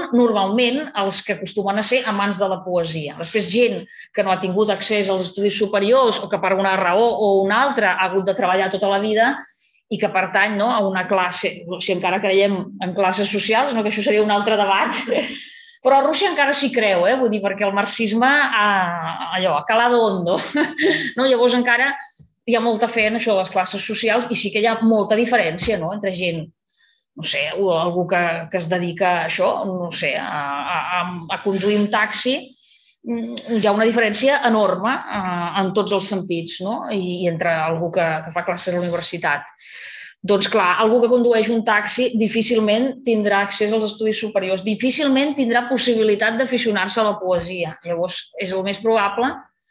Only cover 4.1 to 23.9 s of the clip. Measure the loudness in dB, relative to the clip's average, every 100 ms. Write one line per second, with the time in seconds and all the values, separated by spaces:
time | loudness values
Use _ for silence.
4.1 | -2 0 0 0 0 0 0 0 -2 0
5.1 | -2 -2 -2 -2 0 0 2 4 4 4
6.1 | 0 -4 -2 0 0 2 2 2 4 2
7.1 | 2 2 4 4 2 2 2 0 2 0
8.1 | 0 0 0 2 2 0 0 0 0 0
9.1 | 2 2 0 -10 _ _ _ -8 -2 0
10.1 | 0 0 0 0 2 0 0 0 -2 -2
11.1 | 0 0 -2 -4 -6 -10 -8 -4 -2 0
12.1 | 0 2 4 4 0 -4 -8 -6 0 0
13.1 | 0 -2 -2 0 2 2 0 -2 -2 0
14.1 | 2 2 2 2 2 2 2 0 -4 -2
15.1 | -2 -4 -8 -16 -20 -20 -2 4 4 4
16.1 | 2 0 2 2 2 0 2 2 4 4
17.1 | 4 2 0 -2 -2 -2 0 -2 -2 0
18.1 | 2 4 4 2 2 2 2 0 -2 -6
19.1 | -6 -6 -2 0 0 2 2 4 4 2
20.1 | 0 0 -2 -2 -2 -2 0 0 0 -2
21.1 | 0 2 4 4 2 2 2 2 -2 -12
22.1 | _ -20 _ 0 2 2 0 0 0 0
23.1 | 0 0 0 0 -2 -2 -4 -6